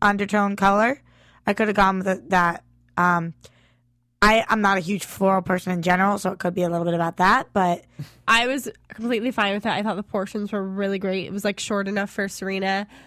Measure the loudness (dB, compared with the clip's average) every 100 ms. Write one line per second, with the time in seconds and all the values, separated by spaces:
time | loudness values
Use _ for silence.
0 | 0 2 0 0 0 2 2 4 2 0
1 | _ _ _ _ -4 0 0 2 2 2
2 | -2 -4 0 2 2 0 -10 _ _ 0
3 | 2 2 -2 -10 -20 _ _ _ _ _
4 | _ 0 4 4 2 2 2 2 0 -4
5 | -6 0 2 2 0 -2 -2 -2 2 2
6 | 2 0 -4 -4 -4 -2 -2 0 0 0
7 | 0 2 4 4 2 0 2 0 -6 -16
8 | -16 _ 2 2 2 -2 -6 -14 -18 -8
9 | -2 -2 -2 -2 -2 -2 -2 -2 -2 -4
10 | -4 -6 -4 -6 -6 -6 -6 -4 -4 -2
11 | -4 -4 -6 -4 -4 -4 -4 -4 -2 -4
12 | -4 -6 -6 -6 -6 -4 -2 -2 -6 -14